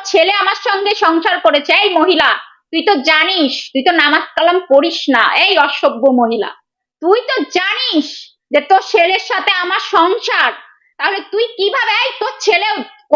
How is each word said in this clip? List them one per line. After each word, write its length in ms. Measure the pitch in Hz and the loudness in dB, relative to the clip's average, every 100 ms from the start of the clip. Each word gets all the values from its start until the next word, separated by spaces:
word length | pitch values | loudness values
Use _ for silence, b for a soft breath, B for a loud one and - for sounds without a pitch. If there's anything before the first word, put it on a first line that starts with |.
ছেলে 280 | 392 339 330 | 0 0 2
আমার 240 | 403 381 403 | 0 -2 -2
সঙ্গে 400 | 494 392 403 415 | -2 -2 -2 0
সংসার 440 | 392 330 370 349 | 0 2 0 0
করেছে। 340 | 330 294 285 | 2 0 0
এই 160 | 330 403 | 0 2
মহিলা, 500 | 339 339 320 269 208 - _ - | 2 2 2 2 0 -6 _ -8
তুই 140 | 320 320 | -4 0
তো 100 | 381 | 0
জানিস, 720 | 294 311 339 381 277 - - | 2 2 2 0 -2 -2 -6
তুই 160 | 269 | -2
তো 80 | 269 | 0
নামাজ 300 | 339 294 311 | 2 2 0
কালাম 380 | - - 330 359 | -2 -2 0 0
পড়িস 460 | 359 277 330 - - | 4 2 2 -4 0
না। 260 | 240 196 - | 2 2 2
এই 220 | 370 359 | 2 2
অসভ্য 540 | 285 - 294 233 269 | 2 2 -2 2 2
মহিলা, 440 | 247 233 226 196 - _ _ _ - | 4 2 0 -6 -10 _ _ _ -6
তুই 200 | 320 453 | 0 0
তো 220 | 480 508 - | 0 -4 -2
জানিস 840 | - 381 453 508 339 285 - - _ - | -2 -2 -4 -2 -2 -4 -8 -20 _ -2
যে 100 | 285 | -2
তোর 200 | 285 381 | 2 2
ছেলের 380 | - 440 339 381 | 2 0 2 0
সাথে 320 | 392 392 403 | -2 -4 -2
আমার 280 | 370 359 392 | -2 -2 -4
সংসার, 760 | - 370 339 427 - 392 269 - - _ _ - | 0 2 2 0 -2 0 0 -2 -16 _ _ -6
তাহলে 220 | 302 392 - | -4 -4 -6
তুই 160 | 403 466 | -4 -4
কিভাবে, 440 | 466 403 523 453 | -2 -2 -2 -2
এই 200 | 427 508 - | -2 -4 -4
তোর 120 | 453 508 | -8 -4
ছেলে 260 | - 349 415 415 - - - | -2 0 0 -6 -8 -14 -2